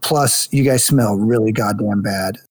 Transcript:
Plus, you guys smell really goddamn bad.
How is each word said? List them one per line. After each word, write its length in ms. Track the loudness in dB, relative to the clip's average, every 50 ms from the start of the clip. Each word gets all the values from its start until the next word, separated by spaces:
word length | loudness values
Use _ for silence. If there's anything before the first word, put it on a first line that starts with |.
Plus, 480 | -6 -2 0 0 0 0 0 -2 -2 -2 0
you 100 | 0 2
guys 220 | 2 2 2 2
smell 320 | 2 2 2 2 2 0
really 340 | 0 0 0 2 2 0 0
goddamn 500 | 0 0 -2 -2 -2 -2 -2 -2 -2 -2
bad. 380 | -2 -2 -4 -4 -4 -6 -6 -10 -14 _